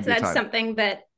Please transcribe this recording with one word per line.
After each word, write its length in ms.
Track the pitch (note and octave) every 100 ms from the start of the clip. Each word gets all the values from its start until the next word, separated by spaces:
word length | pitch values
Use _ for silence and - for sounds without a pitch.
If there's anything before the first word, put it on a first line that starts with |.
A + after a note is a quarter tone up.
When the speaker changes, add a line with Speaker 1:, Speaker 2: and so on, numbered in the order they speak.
Speaker 1:
that's, 40 | G#3
Speaker 2:
be 40 |
Speaker 1:
that's 120 | A#3
Speaker 2:
time. 120 | F2
Speaker 1:
something 400 | A#3+ - A3+ A3+
that 300 | A3 G#3 F#3+ -